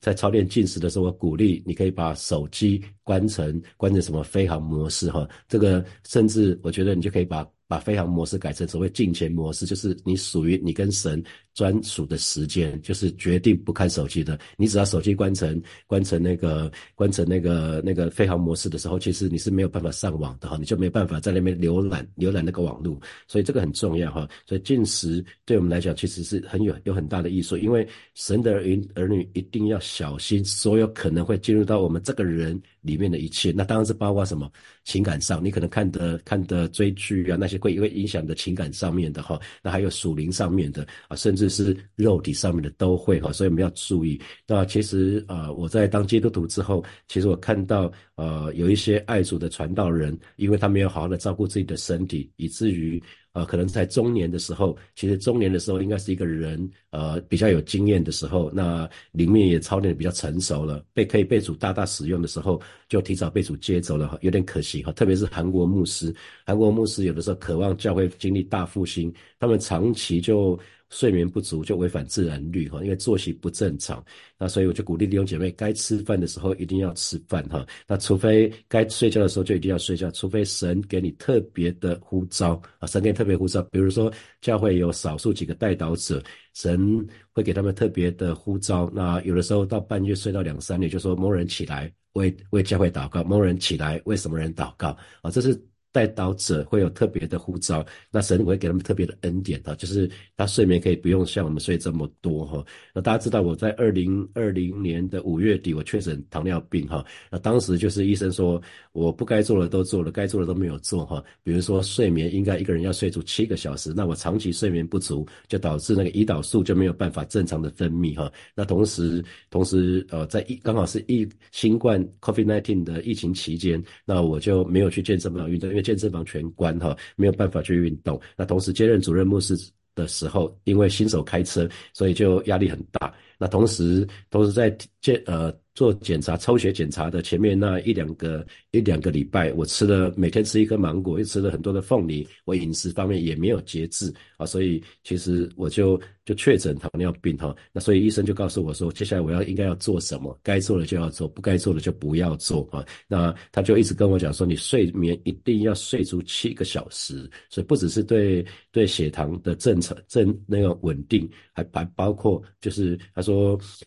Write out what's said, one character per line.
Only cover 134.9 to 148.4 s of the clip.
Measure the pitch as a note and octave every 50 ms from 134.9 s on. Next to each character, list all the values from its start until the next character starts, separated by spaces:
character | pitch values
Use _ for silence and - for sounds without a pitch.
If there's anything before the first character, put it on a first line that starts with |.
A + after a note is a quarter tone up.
| _ _
健-， | - C#3 B2 - -
呃， | - F2 D#2+ E2 D#2+ D#2 - _ _ _
做 | - C3+ A#2 G2
检 | - - - F2 D#2
查， | D2 - E2
抽 | E2+ - - A#2+ B2
血 | - F#2+
检 | G2 - E2 D2
查 | C#2+ D#2+ D#2 E2
的 | E2 E2+ E2+
前 | - - G2+
面 | G#2+ G#2+ G2 G2
那 | G2+ G2+ F#2 F#2
一 | F2 A#2 A2+
两 | F#2+ D#2+ D#2 D#2+
个， | - - E2 D#2 D#2 - - - - _ _ -
一 | A#2 A2+
两 | G2 E2+ D2+
个 | - F#2
礼 | D2 D2 C#2
拜， | - - F#2+ E2+ D#2 C2+
我 | E2 D#2+
吃 | - - - G#2
了， | G2+ G2+ F#2+ F#2 F2+ F2
每 | G2 F#2 E2
天 | - A2 G#2+
吃 | G#2+ - A2
一 | G#2+
颗 | G#2+ A2
芒 | G#2 F#2+ E2+ D#2+ F#2+ F#2
果， | F#2 D#2+ F2+
又 | A2
吃 | G#2 - G2
了 | G2 G2
很 | E2 D#2
多 | D#2+ G2+ F#2+
的 | G2
凤 | - - - D#2+ E2+
梨， | D#2+ D2+ D2 D2 - - _ _
我 | - F#2
饮 | F2+ E2 D#2+ D#2+
食 | - - F2+
方 | - - G2 F#2+
面 | G2+ F2+ E2
也 | D#2+ D#2
没 | D2 E2+ G#2
有 | A#2 F2+ -
节 | - - E2 D#2+
制 | E2 - - G2+ E2+ C#2+ - - _ _
啊， | _ D#2+
所 | E2+ - F#2 F#2+
以 | F#2 E2+ D#2+ - - - _ _
其 | - F#2
实 | F2+ F2 F#2 F2 F2 F2 E2+ -
我 | - F#2 D#2
就， | - - G2+ F#2+ F#2+ F#2 - - - _ _
就 | - G#2
确 | - - C#3+ B2+ F#2
诊 | - E2 D2
糖 | C#2 - - - D#2+
尿 | F2+ F2+ D#2 - -
病 | E2+ D2+ C#2
哈。 | D#2 D2 C#2 - - _ _
那 | F#2+
所 | - - G2+
以 | F#2+ G#2
医 | G#2+
生 | G#2+ G#2+ G2
就 | G2+ G2
告 | G2